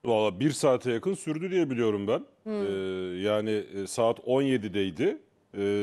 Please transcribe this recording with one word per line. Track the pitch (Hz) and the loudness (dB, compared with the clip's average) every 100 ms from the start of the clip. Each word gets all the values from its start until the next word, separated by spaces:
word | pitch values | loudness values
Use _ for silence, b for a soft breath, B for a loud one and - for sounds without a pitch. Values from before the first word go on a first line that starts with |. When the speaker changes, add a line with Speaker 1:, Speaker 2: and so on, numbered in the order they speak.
Speaker 1:
Valla | - 110 107 92 | 2 2 2 2
bir | 143 | 0
saate | 135 147 127 127 | 2 2 2 2
yakın | 117 180 | -2 -2
sürdü | 196 - 156 180 | -4 -4 -6 -2
diye | 185 156 | 0 2
biliyorum | 123 117 104 101 | 2 2 2 0
ben. | 139 - _ | -2 -2 _
Speaker 2:
Hmm. | - 208 98 | -8 -4 -2
Speaker 1:
Ee, | 196 190 - 92 90 | -2 -4 -4 -4 -2
yani, | 101 107 107 | 0 0 0
e, | 107 - 98 95 | -2 -4 -8 -8
saat | - 113 113 - | 2 2 2 0
on | 131 | 2
yedideydi. | 139 127 104 95 95 82 160 302 _ _ _ | 2 0 0 -2 -2 0 -2 -2 _ _ _
Ee, | 101 101 101 | -4 0 0